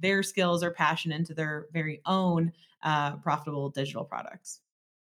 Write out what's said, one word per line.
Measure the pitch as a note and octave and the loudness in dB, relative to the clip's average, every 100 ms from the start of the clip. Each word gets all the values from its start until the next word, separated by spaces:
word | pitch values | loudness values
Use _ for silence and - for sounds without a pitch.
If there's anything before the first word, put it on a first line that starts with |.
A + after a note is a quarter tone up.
their | F#3 G3 | 2 2
skills | F#3+ - F3+ E3+ | 2 2 4 4
or | F3 | 2
passion | F3 D3+ E3 E3 | 2 2 2 -2
into | D3+ E3+ | -2 -2
their | D#3 D#3 D3+ D3+ | -2 -2 -4 -4
very | E3 D#3 D3+ - | -4 -4 -4 0
own, | F#3+ F#3 E3+ E3 - _ _ | 2 4 4 2 -2 _ _
uh, | D#3+ D3+ C#3+ C#3+ | 0 2 0 -2
profitable | D3+ D3 D3+ D3 C#3 | -2 -2 -2 -4 -4
digital | C#3 C#3 A2+ | -2 -4 -4
products. | - - - F#3+ - - _ _ _ _ _ | -6 -8 -10 -14 -16 -18 _ _ _ _ _